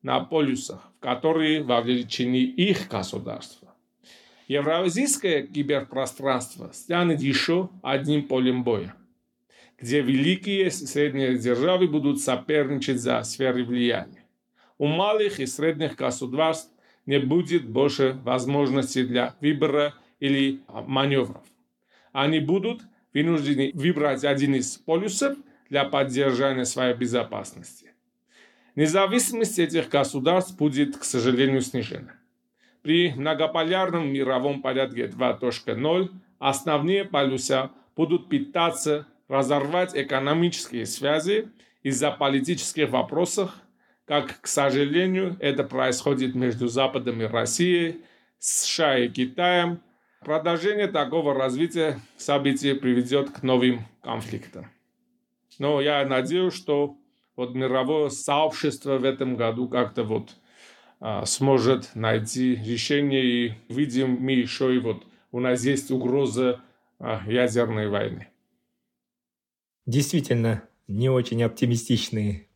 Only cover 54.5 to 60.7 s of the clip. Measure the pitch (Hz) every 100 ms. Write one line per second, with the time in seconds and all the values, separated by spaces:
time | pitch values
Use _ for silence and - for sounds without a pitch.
54.5 | - - _ _ _ _ _ _ _ _
55.5 | - 139 147 143 143 139 131 131 175 185
56.5 | 180 - 143 143 - _ _ _ - 123
57.5 | 127 131 131 131 156 143 - - 143 156
58.5 | 151 147 139 139 135 135 135 131 120 113
59.5 | 113 123 123 117 - 107 107 - - _
60.5 | _ -